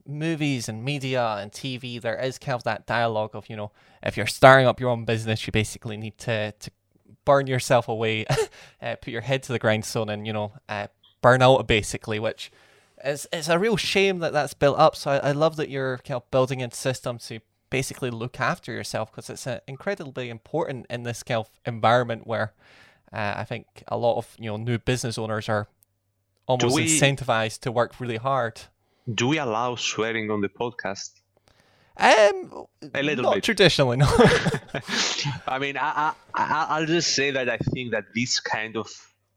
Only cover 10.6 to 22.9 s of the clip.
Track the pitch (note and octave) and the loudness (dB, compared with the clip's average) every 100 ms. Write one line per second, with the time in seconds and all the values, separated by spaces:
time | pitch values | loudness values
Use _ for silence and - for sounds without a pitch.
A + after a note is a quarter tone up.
10.6 | - G#2 G#2 _ _ _ B2 B2+ B2+ C3 | -10 -8 -8 _ _ _ 6 8 8 6
11.6 | A2 A2+ - - - G#2+ A2 - - _ | 4 2 0 -6 -6 -4 -4 -6 -12 _
12.6 | _ _ _ - C3+ D3 - F3 D3+ E3+ | _ _ _ -8 -6 -6 -6 -6 0 2
13.6 | A3 G#3 - G3+ G3 F#3 E3 D3 C3 - | 2 0 0 2 2 2 -2 0 -2 2
14.6 | C#3+ - D3+ - - C#3 C#3 C#3+ D#3+ D#3 | 2 6 4 4 0 0 0 2 2 0
15.6 | D3+ C3+ C3 B2+ - B2+ - C3+ B2+ C3 | -4 -4 -4 -4 -6 -8 0 2 2 0
16.6 | B2 - C#3 B2 C3 A#2 - A2+ - _ | -6 -6 -4 -4 -6 -10 -10 -14 -16 _
17.6 | _ C3 C3+ - B2+ A2+ B2 - B2 F3 | _ -4 -4 -6 -6 -6 -8 -4 -4 -4
18.6 | - A2 G#2+ A2+ A2 - - A2 - A#2 | -8 -10 -6 -6 -6 -10 -14 -10 -8 -8
19.6 | - C3+ - G3+ D3 B2+ B2 A#2 - D3+ | -10 -10 -6 -6 -8 -10 -10 -10 -6 -4
20.6 | E3 B2+ - A#2+ A#2+ A2+ - A#2 G#2+ _ | -4 -6 -8 -8 -8 -8 -4 -4 -4 _
21.6 | - A#2 A2 B2 A#2+ A2+ - G#2+ G#2+ - | -10 0 4 4 4 -4 -4 -4 -4 -8
22.6 | _ - - | _ -20 -20